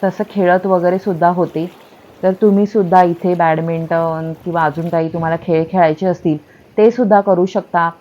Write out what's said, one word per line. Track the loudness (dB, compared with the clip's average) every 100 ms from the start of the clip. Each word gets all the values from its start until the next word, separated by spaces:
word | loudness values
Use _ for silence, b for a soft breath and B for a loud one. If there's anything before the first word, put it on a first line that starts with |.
तसं | -4 -4 -8
खेळत | 0 2 2 2
वगैरे | 0 0 -2
सुद्धा | -4 0 0
होते. | 0 -2 -4 -8 -10 -20 -20 -20 -4
तर | -4
तुम्ही | 2 2 2 0
सुद्धा | 0 2 4
इथे | 4 2 -2
बॅडमिंटन | 0 0 0 -2 -6 -4 -2 -2 -4 -8 -10
किंवा | -6 -2
अजून | -2 -2 -4
काही | -2 -4
तुम्हाला | -4 -4 -4
खेळ | -2 -2 0
खेळायचे | 2 2 2 -2
असतील, | -2 -2 -4 b b b 2
ते | 2
सुद्धा | 2 2 2
करू | 2 0 0
शकता. | -2 -4 -2 -2 -6